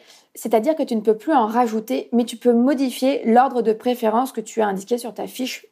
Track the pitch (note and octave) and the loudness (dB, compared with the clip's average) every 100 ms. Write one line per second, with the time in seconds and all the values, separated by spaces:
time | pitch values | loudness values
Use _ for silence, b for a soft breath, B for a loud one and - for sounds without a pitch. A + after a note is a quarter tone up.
0 | b b b - A3+ A3 B3 D#4 C4+ A3 | b b b -12 0 2 2 0 -2 -2
1 | A3 A3 - D4 G#3+ A#3 A#3+ A3 G#3+ C4 | 0 0 2 2 2 0 0 -2 -4 -6
2 | - A#3 A#3+ A#3 B3 A#3 B3 C4 C4+ - | -2 0 0 0 2 4 4 2 -2 0
3 | C4 C#4 A3+ A3+ C4 B3 A3 A3 B3 B3 | 0 0 4 4 4 2 0 0 -2 0
4 | A3 A3 C4 - G#3+ A3 G#3 G3 F#3+ A#3+ | 0 0 -2 -6 -8 -4 -2 -2 -4 -6
5 | B3 G3+ F#3+ - B3+ - _ | -6 -10 -10 -8 -8 -8 _